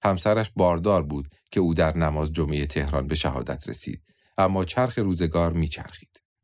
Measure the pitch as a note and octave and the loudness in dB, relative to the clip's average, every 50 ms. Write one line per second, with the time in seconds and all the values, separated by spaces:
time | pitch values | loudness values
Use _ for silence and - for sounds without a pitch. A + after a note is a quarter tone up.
0 | - G2+ G2 F2+ - G#2+ G#2+ A2 A2 - - - F#2 F2 F2 E2 E2+ G#2 G2+ F2 | 0 0 2 2 2 2 2 2 0 -2 0 2 4 4 4 2 2 2 2 2
1 | D2+ D2 D2 C#2+ C#2 C#2+ - _ _ _ - G#2 F2+ E2+ E2 E2+ E2+ D#2 E2+ E2+ | 2 0 -4 -6 -8 -10 -14 _ _ _ -2 0 2 2 4 4 2 2 2 2
2 | E2 D#2 D2+ D2+ D#2 D2+ D#2 E2+ D#2 D2 D2+ D2 D2 D2 - D2+ C#2+ C#2+ D2 C#2+ | 0 0 0 0 -2 -2 -2 -2 -2 0 0 -2 -2 -2 -2 -2 -2 -2 -2 -2
3 | C2+ C#2 D#2 C#2+ - C#2+ C2 B1+ - - - - - - - - - - - - | -2 -2 -2 -2 -2 -2 -4 -4 -6 -6 -8 -8 -10 -10 -10 -8 -8 -8 -10 -10
4 | _ _ _ _ _ _ _ - F#2+ F#2+ F#2+ F#2+ F#2 F2 - B2+ B2+ B2 - - | _ _ _ _ _ _ _ 0 0 2 2 0 -2 -2 0 0 0 0 0 -2
5 | G#2+ F#2+ F#2 E2 F2+ D#2+ D#2+ E2+ E2+ E2+ E2 E2+ D#2+ D2+ - - - - - - | -2 0 0 0 0 0 2 2 2 2 2 0 0 -2 -2 -8 -12 -14 -18 -20
6 | - - _ _ _ _ _ _ | -20 -20 _ _ _ _ _ _